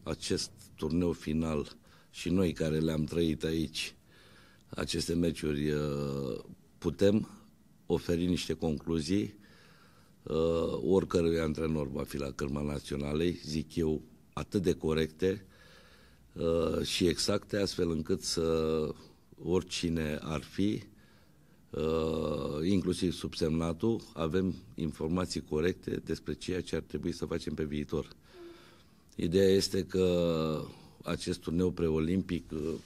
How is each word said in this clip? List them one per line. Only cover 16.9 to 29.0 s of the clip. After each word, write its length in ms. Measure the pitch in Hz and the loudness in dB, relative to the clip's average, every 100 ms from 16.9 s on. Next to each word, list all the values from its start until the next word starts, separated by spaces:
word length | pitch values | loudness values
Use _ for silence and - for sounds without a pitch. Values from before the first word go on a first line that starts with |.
| - 90 | 2 4
exacte, 500 | 76 - 101 - 104 | 4 2 0 0 -2
astfel 340 | 98 - 85 | -2 0 0
încât 320 | 80 78 95 | 0 0 -2
să, 680 | - - 82 80 78 80 76 - - - - - | -2 0 2 2 2 2 0 -4 -14 -20 -20 -8
oricine 760 | 82 90 - - 85 82 76 76 | 0 0 0 -4 -2 0 -2 -4
ar 180 | - 76 | -4 -6
fi, 420 | - - 101 110 - - - - - - - - - | -4 -2 0 0 -8 -20 -20 -20 -20 -20 -20 -20 -10
ă, 840 | - 78 80 80 80 78 73 71 73 | -2 0 2 0 0 -2 -2 -2 -2
inclusiv 480 | 85 98 90 85 90 | 2 2 2 0 0
subsemnatul, 880 | 78 82 - 82 80 82 80 113 113 - | -2 -6 -2 0 2 0 0 0 0 -4
avem 400 | - 82 92 92 85 - | -4 0 2 0 -2 -8
informații 680 | - 80 - 80 90 92 82 | -4 -4 -2 0 0 0 -4
corecte 500 | - 76 82 - - - | -2 0 2 0 -4 -6
despre 300 | - 78 - | -4 -6 -4
ceea 260 | 71 - 90 | -6 -4 -4
ce 160 | 82 80 | -2 -4
ar 60 | |
trebui 300 | - 76 85 | -4 -4 -4
să 140 | - 80 | -4 -4
facem 280 | 85 - | -4 -4
pe 100 | 78 | -4
viitor. 440 | 76 73 71 78 - - - - - - - - - - | -2 -4 -2 -4 -4 -10 -20 -20 -20 -20 -20 -20 -20 -20